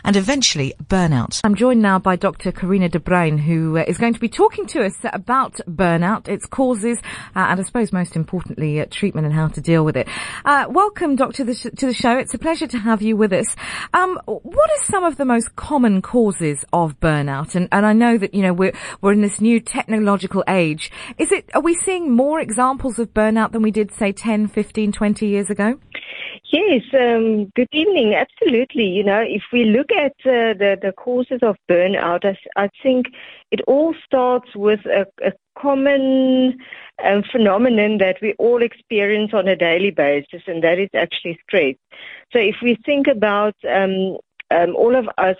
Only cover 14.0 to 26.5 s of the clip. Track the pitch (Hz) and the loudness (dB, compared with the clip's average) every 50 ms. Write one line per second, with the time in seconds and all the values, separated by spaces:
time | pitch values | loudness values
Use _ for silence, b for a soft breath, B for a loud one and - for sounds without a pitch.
14 | 370 370 359 - - - - - - - 359 508 622 640 605 554 - - - 381 | 0 0 -2 -6 -6 -8 -8 -8 -8 -4 0 2 2 2 2 -2 -2 -2 -2 0
15 | 359 330 294 - 277 254 240 226 226 - - - - - 302 277 247 226 196 190 | 0 0 0 0 0 0 2 0 0 -4 -8 -14 -8 -2 0 2 4 4 4 2
16 | - - - 247 226 208 175 - 170 151 147 139 - - - 175 170 156 135 - | 0 0 0 2 2 2 0 -2 -2 -4 -4 -4 -6 -4 -2 0 0 -2 -2 -2
17 | - 160 151 147 143 143 139 135 156 - - 175 180 - - 202 208 214 214 220 | 0 0 0 0 -2 -2 -4 -6 -8 -4 -2 -2 -2 0 2 2 4 4 4 4
18 | 240 240 233 226 196 - - 202 196 185 175 175 190 190 B B B B B B | 4 4 4 2 0 -2 0 0 0 2 2 2 0 0 B B B B B B
19 | - 196 208 208 208 202 - - 208 226 233 226 - - - 269 - - 220 214 | 2 2 4 4 2 0 0 0 2 2 2 2 0 -2 -6 -8 -4 -2 -2 0
20 | 214 202 202 190 180 185 - 196 - - 190 190 170 156 151 160 - - B B | 2 2 0 0 -2 -4 -4 -2 -2 0 0 2 2 0 -2 -4 -8 -12 B B
21 | B B B - 320 - 392 330 - - - - 285 339 339 - - 392 370 359 | B B B -4 -2 0 0 -2 -2 -2 -2 0 0 0 0 0 -2 -4 -4 -2
22 | 339 294 240 233 269 285 311 320 277 226 214 233 254 262 269 262 - 269 214 - | 0 2 2 2 2 2 0 -2 -4 -4 -2 0 0 0 0 -2 -4 -6 -4 -4
23 | 233 - - 214 214 220 220 226 220 - 214 226 220 214 190 220 214 196 - - | -6 -2 0 0 0 2 2 2 0 0 0 0 0 0 0 0 -2 -4 -4 -4
24 | 220 196 196 - - 226 214 208 214 208 - 220 202 - - 220 214 208 202 - | -4 -4 -4 -4 -2 -2 0 0 -2 -2 -2 -4 -4 -4 -4 -2 -2 -2 -2 0
25 | 220 208 208 - 220 208 202 202 202 196 208 202 202 220 262 - - _ B B | 0 0 0 0 0 0 0 0 -2 -2 -2 -2 0 -2 -2 -4 -8 _ B B
26 | B B B B B B B B B - | B B B B B B B B B -2